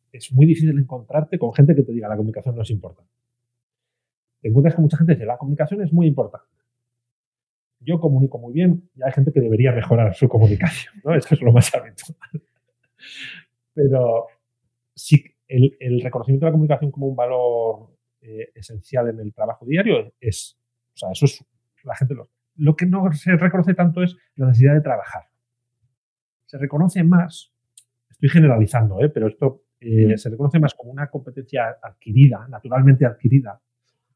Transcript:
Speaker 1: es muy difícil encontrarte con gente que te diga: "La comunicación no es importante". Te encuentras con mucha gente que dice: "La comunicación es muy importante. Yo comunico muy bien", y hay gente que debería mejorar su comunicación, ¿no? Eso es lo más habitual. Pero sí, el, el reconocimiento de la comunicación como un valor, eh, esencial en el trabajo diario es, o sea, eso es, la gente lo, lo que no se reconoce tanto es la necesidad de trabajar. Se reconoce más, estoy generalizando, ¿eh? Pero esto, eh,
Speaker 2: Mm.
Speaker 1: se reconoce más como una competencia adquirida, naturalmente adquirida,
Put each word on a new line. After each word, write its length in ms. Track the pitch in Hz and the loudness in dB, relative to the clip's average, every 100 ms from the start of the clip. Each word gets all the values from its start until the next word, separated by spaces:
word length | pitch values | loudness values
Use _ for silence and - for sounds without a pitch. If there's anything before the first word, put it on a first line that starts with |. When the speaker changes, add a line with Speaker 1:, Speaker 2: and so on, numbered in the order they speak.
| _ | _
Speaker 1:
es 200 | 120 - | -20 -4
muy 140 | 131 156 | 4 4
difícil 320 | 160 160 143 | 4 0 0
encontrarte 640 | 131 127 113 151 156 - | -4 -8 -6 -6 -4 -6
con 120 | 117 | -4
gente 200 | 113 143 139 | 4 4 4
que 60 | |
te 100 | 117 | 0
diga: 160 | 117 107 | -6 -6
"La 80 | 107 | -6
comunicación 400 | 110 107 127 117 | -6 -8 -8 -8
no 60 | |
es 80 | 110 | -8
importante". 420 | 104 87 - _ _ _ _ _ _ _ _ _ _ _ _ _ _ | -8 -10 -20 _ _ _ _ _ _ _ _ _ _ _ _ _ _
Te 80 | 113 | 0
encuentras 260 | 120 156 165 | 2 2 2
con 80 | |
mucha 120 | 151 151 | 0 2
gente 160 | 165 | 2
que 20 | 131 | 0
dice: 100 | 110 | -2
"La 140 | 123 | -8
comunicación 420 | 135 147 151 202 | -6 -4 -4 -4
es 100 | 175 | -2
muy 140 | 170 160 | 0 2
importante. 400 | 131 110 - _ _ _ _ _ _ _ _ _ _ _ _ _ _ | 0 -6 -10 _ _ _ _ _ _ _ _ _ _ _ _ _ _
Yo 200 | 127 170 | -6 -2
comunico 380 | 160 131 135 120 | 2 2 0 -2
muy 160 | 117 | -8
bien", 340 | 143 180 175 - - | 0 0 0 -6 -8
y 60 | |
hay 100 | 131 | -4
gente 220 | 139 143 | 0 2
que 80 | 139 | 2
debería 300 | 117 110 131 | 2 2 2
mejorar 420 | 117 - 117 107 | 0 0 2 2
su 160 | - - | 2 2
comunicación, 640 | 110 107 101 160 - - - | 4 4 4 -2 -4 -12 -12
¿no? 120 | 147 165 | -2 -2
Eso 180 | - | 0
es 80 | 151 | 0
lo 100 | 120 | 4
más 220 | 120 - | 4 4
habitual. 420 | 127 110 - - - - 156 - _ _ _ _ _ - - - - _ _ _ | -2 -8 -18 -20 -20 -18 -18 -20 _ _ _ _ _ -20 -20 -20 -20 _ _ _
Pero 540 | 156 139 131 120 113 - _ _ _ _ _ _ | 0 2 2 0 -2 -6 _ _ _ _ _ _
sí, 300 | - - 147 - _ _ | -20 0 0 0 _ _
el, 280 | 127 139 - | 2 2 0
el 220 | 127 123 | -6 -6
reconocimiento 440 | 127 123 117 135 160 | -6 -8 -2 -2 0
de 60 | |
la 20 | |
comunicación 380 | 156 151 135 147 | 0 0 -2 -4
como 160 | 139 139 | -6 -8
un 80 | 127 | -4
valor, 840 | 123 127 123 117 113 110 110 _ _ _ | -4 -2 -2 -2 -4 -8 -14 _ _ _
eh, 300 | 113 110 117 | -20 -18 -18
esencial 560 | - 101 110 - 127 117 | -20 -20 -20 -8 -6 -4
en 100 | 113 | -8
el 140 | 107 | -14
trabajo 320 | 104 107 113 120 | -10 -10 -10 -6
diario 480 | 165 214 135 - _ | -4 0 -2 -4 _
es, 400 | 120 - - _ _ _ _ | -8 -8 -14 _ _ _ _
o 40 | - | -14
sea, 120 | 92 | -12
eso 140 | 95 143 | -2 -2
es, 180 | - _ _ _ _ | -2 _ _ _ _
la 120 | 135 - | -16 -8
gente 180 | 127 | -6
lo, 160 | 123 - _ _ - | -8 -16 _ _ -2
lo 200 | 151 156 | -2 0
que 100 | 180 | -2
no 260 | 196 185 | 0 -2
se 220 | 151 185 170 | -2 -2 0
reconoce 380 | 180 190 170 | 2 0 0
tanto 300 | 180 175 175 | 0 0 0
es 120 | 180 - _ - | -4 -6 _ -4
la 100 | 131 | 2
necesidad 300 | 117 139 151 | 4 6 4
de 60 | |
trabajar. 420 | 139 110 - - - _ _ _ _ _ _ _ _ _ _ _ _ | 0 -6 -8 -16 -18 _ _ _ _ _ _ _ _ _ _ _ _
Se 120 | 139 | -8
reconoce 440 | 143 147 180 185 | -4 0 0 2
más, 500 | 165 180 180 - - _ _ _ _ _ _ | 4 4 2 -8 -20 _ _ _ _ _ _
estoy 180 | _ 139 | _ 2
generalizando, 720 | 170 151 113 104 120 110 95 | 6 4 4 0 0 -2 0
¿eh? 80 | 147 | -2
Pero 180 | 120 110 | 0 -4
esto, 360 | - 135 - _ _ | -2 -4 -4 _ _
eh, 340 | 117 110 107 | -2 2 2
Speaker 2:
Mm. 40 | 104 | 2
Speaker 1:
se 120 | 117 | -4
reconoce 300 | 113 143 170 | -4 -2 0
más 160 | 143 - | 0 -2
como 160 | 120 | -14
una 160 | 135 147 | -14 -12
competencia 680 | - 131 135 127 131 113 - | -12 -14 -18 -10 -6 -6 -8
adquirida, 640 | 113 - 110 110 139 104 123 | -20 -20 -2 4 6 4 -8
naturalmente 560 | 110 117 127 135 131 120 | -18 -6 2 4 4 2
adquirida, 540 | - 107 135 113 - _ _ _ _ _ | -2 0 0 0 -10 _ _ _ _ _